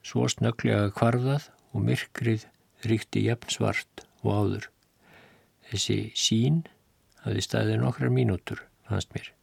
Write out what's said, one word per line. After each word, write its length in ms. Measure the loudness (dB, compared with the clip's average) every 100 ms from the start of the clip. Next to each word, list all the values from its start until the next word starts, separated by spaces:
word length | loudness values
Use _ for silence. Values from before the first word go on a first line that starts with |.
| -4
svo 240 | 0 0
snögglega 640 | 2 -2 0 2 2 2 2
hvarf 300 | 2 4 0
það 240 | -2 -4 _ _
og 140 | -2 0
myrkrið 560 | 0 -4 -4 0 0 -4 _ _ _ -2
ríkti 400 | -2 0 -2 0
jafn 260 | -2 -6
svart 540 | -2 0 -2 -8 -20 -20 _
og 60 | -2
áður. 380 | 0 0 -2 -10 _ _ _ _ -20 -20 _ _ _ -8
Þessi 320 | -6 0 -2 -2
sýn 500 | -2 2 2 4 2 -2 _ _ _ _ _ -4
hafði 180 | -4
staðið 380 | -2 0 0 2
nokkrar 320 | 0 0 0
mínútur, 480 | 2 2 0 -4 -12 -14 _ -4
fannst 260 | -4 -4 -10
mér. 140 | -12 _